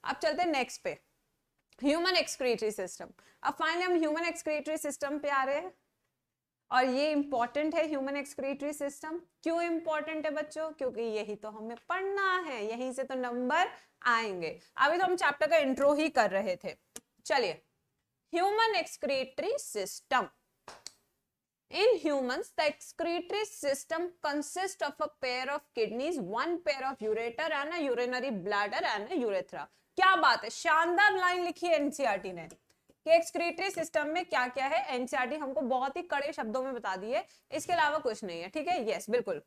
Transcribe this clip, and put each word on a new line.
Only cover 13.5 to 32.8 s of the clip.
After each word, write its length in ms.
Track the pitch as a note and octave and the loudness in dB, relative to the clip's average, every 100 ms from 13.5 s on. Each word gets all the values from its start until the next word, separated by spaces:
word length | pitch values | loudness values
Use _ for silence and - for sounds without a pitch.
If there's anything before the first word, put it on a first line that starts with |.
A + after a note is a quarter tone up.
| D#4 F#4+ - _ _ B3 | 2 2 -2 _ _ 0
आएंगे। 520 | A#3 A3 F#3 D#3+ - - - | 2 0 -4 -6 -8 -14 2
अभी 200 | C#4+ F4 | 4 4
तो 60 | F#4 | 2
हम 100 | F4+ | 4
चैप्टर 340 | D#4+ - D#4 | 2 2 4
का 80 | D#4+ | 4
इंट्रो 360 | C4+ C4+ C#4 D4 | 4 4 4 6
ही 140 | D#4 | 4
कर 180 | - G#3 | 4 4
रहे 240 | F#3+ G#3 F3+ | 2 0 -4
थे। 120 | F#3 - _ - _ _ - | -6 -12 _ -20 _ _ 0
चलिए, 360 | G#4 F#3+ D3+ _ _ _ _ _ _ _ | 2 2 -2 _ _ _ _ _ _ _
ह्यूमन 420 | E4 F#4+ G#4+ A4+ G4 | 0 2 4 2 2
एक्सक्रीटरी 840 | D#4 - C4+ C4+ C4 - F#4 C#5 | -2 -6 -2 -2 -2 -4 -4 -4
सिस्टम। 680 | - G#3 F#3+ - _ C4 G#3 _ _ _ - - - _ _ _ _ _ _ _ _ | -4 -6 -6 -8 _ 0 0 _ _ _ -20 -18 -20 _ _ _ _ _ _ _ _
In 260 | D4+ G#4+ G4 | 2 4 4
humans, 480 | D4 C#4+ B3+ C4+ A#4+ - | 2 0 -2 -4 -4 0
the 80 | D#4 | 0
excretory 800 | D4+ - - E4+ E4+ F4 G4+ G#4+ | -2 -16 -6 -2 -2 -2 -4 -4
system 600 | - C#4+ C#4 - D#4+ F4 - | -6 -4 -4 -4 -4 -4 -6
consists 600 | D4+ D4 D4 F4+ F#4+ - | -4 -4 -4 -4 -6 -4
of 120 | D4 - | -6 -4
a 80 | D4+ _ | -6 _
pair 280 | B3+ B3 C4 | -4 -4 -4
of 120 | D4 _ - | -6 _ -4
kidneys, 420 | A3 A3+ D4 D#4+ | -2 -2 -2 -4
one 380 | F3+ A3+ D4+ E4+ | -4 -2 -2 -2
pair 220 | - C4+ | -2 -2
of 140 | C4+ C4 | -4 -4
ureter 500 | G#3+ G#3+ A#3 A#3 D#4+ | -2 -2 -2 -2 -2
and 200 | D4 D4 | 0 -2
a 80 | F4 | -2
urinary 480 | C#4+ A#3+ B3 B3+ C4+ G#3 F3+ | 0 0 0 -2 -2 -4 -2
bladder 360 | G#3 G#3 C4 F4 | 0 0 -2 -2
and 240 | G#3+ A3 | -2 -2
a 60 | F4+ | -2
urethra। 480 | A#3+ F#3+ - D#3+ D3 _ _ - | 0 -2 -4 -10 -12 _ _ 4
क्या 180 | F#4 F#4 | 6 8
बात 280 | D4+ A3+ | 6 4
है, 60 | A3 | -2
शानदार 680 | - E4+ D#4 E4+ F4+ G#4 G4 | -4 2 4 4 6 6 6
लाइन 260 | F4+ F4+ F4 | 2 2 -2
लिखी 220 | - F4 | -2 2
है 80 | D#4 | 2
एनसीईआरटी 560 | C#4+ - B3+ G3 F#3 | 2 0 0 0 -4
ने 140 | F3 D#3+ | -10 -12
कि 640 | - _ _ | -18 _ _